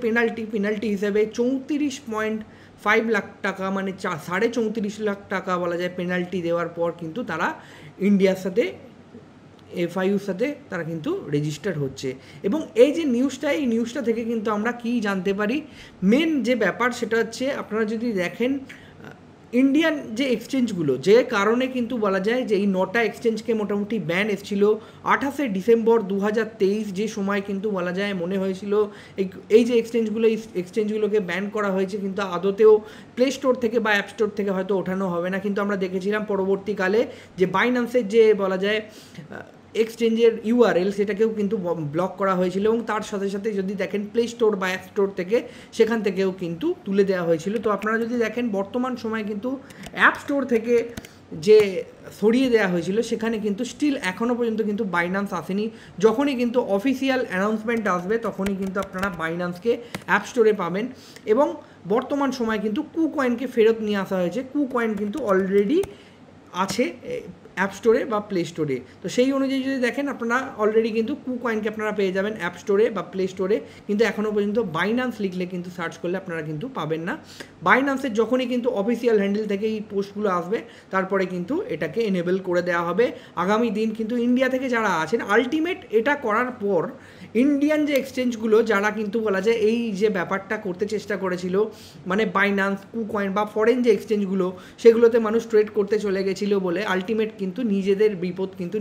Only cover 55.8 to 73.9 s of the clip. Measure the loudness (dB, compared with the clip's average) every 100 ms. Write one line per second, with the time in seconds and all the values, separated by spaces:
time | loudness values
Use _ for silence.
55.8 | -16 4 4 6 2 0 0 0 2 2
56.8 | 0 0 0 0 0 0 0 0 -2 -2
57.8 | 0 0 0 -2 -2 -4 -4 -2 -4 -4
58.8 | -6 -4 -6 -4 -4 -4 -4 -2 -2 -2
59.8 | -4 -8 0 0 2 2 4 4 0 -2
60.8 | -6 -10 -20 -6 0 4 2 0 -14 -12
61.8 | -2 -2 0 -2 -2 -2 -2 -2 -2 -4
62.8 | -4 -2 -2 0 0 0 -2 4 4 4
63.8 | 0 -2 -2 0 0 -2 -4 -2 -2 0
64.8 | -2 -2 -4 -4 0 2 4 2 4 2
65.8 | 0 -8 -20 -20 -20 -20 -10 -4 -2 0
66.8 | -2 -4 -10 -10 -10 -18 -10 -4 -4 0
67.8 | 4 4 2 -4 -2 -2 -2 -2 -2 -4
68.8 | -6 -12 -2 2 4 2 0 0 -2 0
69.8 | 0 -2 -4 -4 -2 -2 -2 0 2 4
70.8 | 2 0 -2 -4 -6 -4 -2 -2 -4 -4
71.8 | -4 -2 0 0 -2 -4 -6 -6 0 2
72.8 | 2 0 -6 -4 -4 -2 0 -2 -4 -10
73.8 | -2